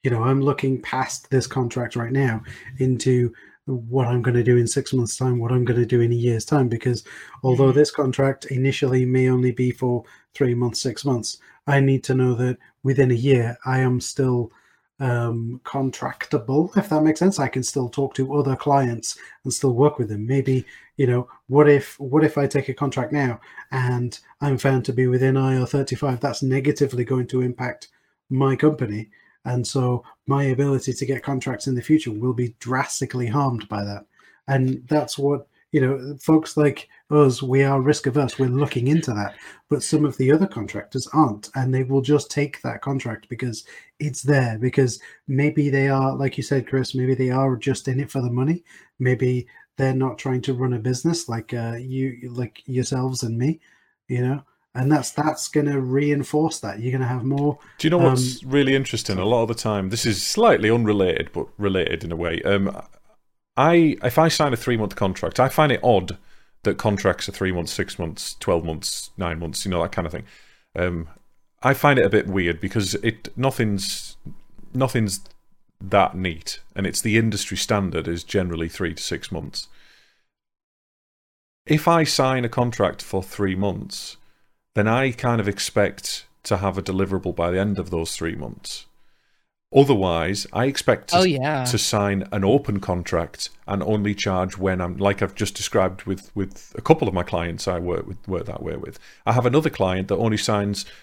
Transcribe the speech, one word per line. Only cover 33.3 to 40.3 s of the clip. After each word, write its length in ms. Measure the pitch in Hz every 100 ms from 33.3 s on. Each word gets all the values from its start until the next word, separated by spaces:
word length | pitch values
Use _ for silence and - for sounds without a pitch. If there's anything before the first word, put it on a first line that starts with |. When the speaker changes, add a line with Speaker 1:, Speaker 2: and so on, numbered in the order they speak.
| 135 139 117 101
Speaker 1:
by 120 | 104
that. 200 | 101 104 - _ _ _ -
And 360 | 135 131 131 -
that's 280 | 151 139 -
what, 300 | 139 139 - _ _
you 80 | 147
know, 380 | 131 135 131 139
folks 380 | - 160 160 -
like 320 | 147 135 - _ _
us, 320 | 147 139 123
we 220 | 131 135
are 160 | 139 139
risk 280 | 131 143 139
averse. 300 | 135 135 -
We're 120 | 127
looking 380 | 127 139 127 123
into 240 | 160 143
that. 220 | 104 101 - - - _
But 140 | 147
some 200 | - 156
of 140 | 147 123
the 160 | 131